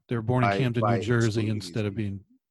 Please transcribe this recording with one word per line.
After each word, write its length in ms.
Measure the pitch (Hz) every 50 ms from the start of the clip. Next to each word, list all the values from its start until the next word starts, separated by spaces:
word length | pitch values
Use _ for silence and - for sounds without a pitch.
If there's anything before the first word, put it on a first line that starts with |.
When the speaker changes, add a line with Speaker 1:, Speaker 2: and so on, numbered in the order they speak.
| _ -
Speaker 1:
They 80 | 120
were 60 | 117 110
born 220 | 110 123 127 120
in 60 | 101
Speaker 2:
by, 80 | 98 98
Speaker 1:
Camden, 220 | 135 123 113 120
Speaker 2:
by 160 | 110 104 117 104
Speaker 1:
New 40 | 95
Jersey, 220 | 110 120 117 113
Speaker 2:
excluding 240 | 113 101 117 107 107 107
Speaker 1:
instead 300 | 104 - - - 117 104
of 80 | 104 98
Speaker 2:
these 140 | 113 107 101
people. 140 | 98 95 - _ 254 _ _ _